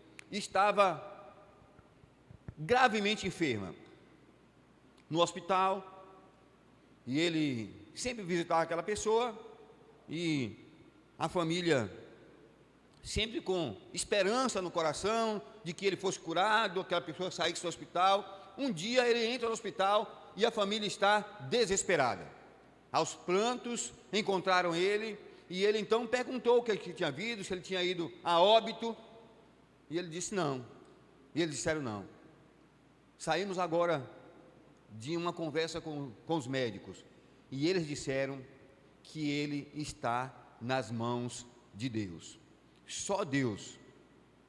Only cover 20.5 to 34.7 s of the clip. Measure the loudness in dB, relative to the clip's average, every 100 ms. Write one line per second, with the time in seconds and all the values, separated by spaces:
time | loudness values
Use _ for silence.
20.5 | 2 0 0 -2 2 4 4 2 -10 0
21.5 | 2 4 2 2 4 4 0 -8 -18 -20
22.5 | -20 -20 -20 -2 0 0 -2 0 2 2
23.5 | -2 -4 -6 -6 -10 -4 -2 2 0 4
24.5 | 4 4 2 2 2 -2 -8 -14 -20 -8
25.5 | 0 2 2 2 0 2 -2 -2 0 6
26.5 | 6 6 -2 -2 -2 -2 -2 -4 -6 -6
27.5 | -6 -4 -2 0 0 -4 -4 2 6 8
28.5 | 8 4 -4 -6 -6 -12 -20 -20 -20 -20
29.5 | -20 _ _ -8 -6 -6 -8 -4 0 0
30.5 | -2 -8 -16 -20 -20 -20 -20 -8 -2 -2
31.5 | 0 -2 -2 -2 -6 -8 -16 -20 -20 -20
32.5 | -20 -20 _ _ _ _ -10 -2 -2 0
33.5 | -2 0 2 2 0 -4 -14 -20 -20 -20
34.5 | -20 -20